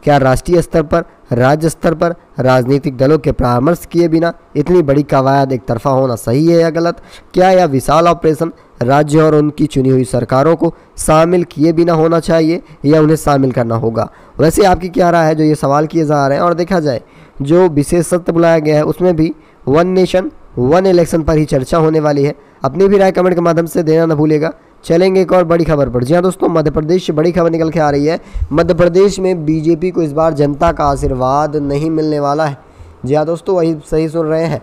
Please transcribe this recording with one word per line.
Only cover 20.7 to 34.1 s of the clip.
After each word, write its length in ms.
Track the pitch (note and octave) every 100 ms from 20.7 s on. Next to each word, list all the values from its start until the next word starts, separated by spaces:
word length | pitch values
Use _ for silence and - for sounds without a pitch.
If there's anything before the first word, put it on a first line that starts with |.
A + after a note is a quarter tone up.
| E3+ F#3+
इलेक्शन 360 | F3+ D#3+ E3
पर 160 | D3+ D#3
ही 60 | D3+
चर्चा 320 | D3 C3 E3+
होने 220 | D#3+ D#3+
वाली 240 | D3+ C#3+
है। 100 | C#3+ D3 - _
अपनी 220 | C3+ D3 G3
भी 120 | G3+
राय 140 | F#3+
कमेंट 220 | F#3 F3+
के 60 | F3
माध्यम 260 | E3+ E3 E3
से 160 | -
देना 240 | D#3 D#3+ E3
न 80 |
भूलिएगा। 380 | D3+ D#3 D3+ D#3+ - _ _
चलेंगे 360 | - - F#3 F#3+
एक 120 | F3
और 120 | F3+
बड़ी 200 | E3+ E3+
खबर 240 | D#3+ D3+ C3+
पर। 160 | B2
जी 100 | B2
हाँ 80 | F3
दोस्तों, 260 | F3+ F3 -
मध्य 220 | E3 D3+
प्रदेश 360 | D3+ D3+ F3+ F3+
से 60 |
बड़ी 200 | D3+ E3
खबर 180 | F3 E3+
निकल 200 | E3 D#3+
के 100 | D#3+
आ 80 | D3+
रही 160 | C#3+ D3
है। 120 | F3 - - -
मध्य 220 | D3 E3+
प्रदेश 440 | E3+ F3 F3 G3+ F#3+
में 260 | F#3 F#3
बीजेपी 460 | D3+ D#3+ D#3 E3 F3+
को 120 | F3
इस 100 | D#3+
बार 200 | C#3+ E3
जनता 360 | D3 C#3+ C#3+ E3+
का 120 | D3+
आशीर्वाद 720 | D3 C#3 C#3+ C3 B2+ C#3 D3+ D3
नहीं 320 | C#3+ C#3 D#3+
मिलने 300 | D#3 D#3 D3+
वाला 260 | C#3+ C#3+ D#3
है। 120 | C#3 - - - -
जी 100 | B2
हाँ 100 | D3 D#3
दोस्तों, 300 | E3+ - F#3
वही 180 | E3 D#3 -
सही 220 | D#3+
सुन 180 | D#3+